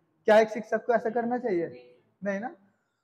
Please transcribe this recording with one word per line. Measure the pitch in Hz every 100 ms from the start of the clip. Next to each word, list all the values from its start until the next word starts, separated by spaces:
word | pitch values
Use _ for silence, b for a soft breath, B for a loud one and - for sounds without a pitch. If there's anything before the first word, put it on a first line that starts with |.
| _ _
क्या | - 214
एक | 220
शिक्षक | 226 - 220 -
को |
ऐसा | 226 226
करना | 226 233 247
चाहिए? | 240 175 160 - - - _ _
नहीं | 196 196
ना। | 240 339 _ _ _ _